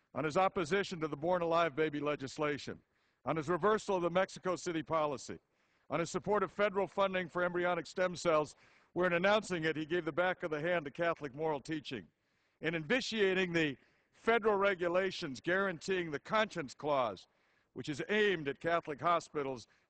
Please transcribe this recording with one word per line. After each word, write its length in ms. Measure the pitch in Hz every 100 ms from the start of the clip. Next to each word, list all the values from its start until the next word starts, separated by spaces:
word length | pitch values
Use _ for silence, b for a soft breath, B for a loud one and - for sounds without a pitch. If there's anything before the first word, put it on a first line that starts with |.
| _
on 100 | 143
his 120 | 151 160
opposition 640 | 190 202 147 196 190 175
to 80 | 156
the 80 | 147
Born 240 | 160 180
Alive 340 | 170 165 165
Baby 260 | 135 156 147
legislation, 800 | 147 143 135 - 147 139 - 82 _ _ _ _ 123
on 100 | 156
his 120 | 147
reversal 480 | 175 196 214 - 190
of 60 |
the 80 | 170
Mexico 440 | 175 190 170 185 175
City 260 | 180 160
policy, 560 | - 160 151 127 - 90 - _ _ _ _
on 80 | 147
his 100 | 165
support 320 | 185 175 208
of 100 | 185
federal 340 | - 208 196 185
funding 420 | - 196 185 180
for 140 | 175
embryonic 440 | 180 175 175 170 147
stem 280 | - 185
cells, 400 | 170 175 156 151 - b b b
where 160 | 175 180
in 60 |
announcing 500 | 170 190 214 - 175
it, 120 | 156 151
he 80 |
gave 200 | 156 175
the 80 | 160
back 300 | 151 180 175
of 80 | 175
the 100 | 151
hand 240 | 170 175
to 60 | 143
Catholic 440 | 151 170 160 147
moral 260 | 131 160 143
teaching, 440 | - 156 - 117 85 _ _ _ _ _
in 140 | -
initiating 760 | 170 151 262 - 220 196 185 185
the 240 | 165 151 127 b b b _
federal 320 | - 233 220
regulations 840 | 202 202 185 175 180 190 - 165 123
guaranteeing 680 | 165 185 196 165 - 185 170
the 100 | 143
conscience 540 | - 214 214 170 131
clause, 520 | - 147 143 117 92 - _ _ _ _
which 140 | - 131
is 120 | 139 170
aimed 400 | 214 208 175 139
at 120 | 135
Catholic 400 | 165 170 160 139
hospitals, 680 | 160 170 - 151 135 127 - b b